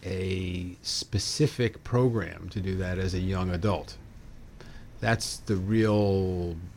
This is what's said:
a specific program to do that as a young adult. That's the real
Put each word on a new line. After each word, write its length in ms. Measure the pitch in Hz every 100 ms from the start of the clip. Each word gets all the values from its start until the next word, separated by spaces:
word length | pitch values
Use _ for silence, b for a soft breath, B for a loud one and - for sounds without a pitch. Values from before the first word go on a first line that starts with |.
a 720 | 92 92 95 92 90 90 90 90
specific 1040 | - - - 101 - - 151 - 117 -
program 640 | - 123 127 113 82 85 90
to 100 | 98
do 160 | 92 92
that 200 | 90 90
as 160 | 92
a 60 | 90
young 320 | 92 95 92
adult. 460 | 87 104 92 - - - - - - - - B B B -
That's 380 | 110 113 - -
the 200 | - 98
real 960 | 95 113 110 104 101 98 92 90 87 82 90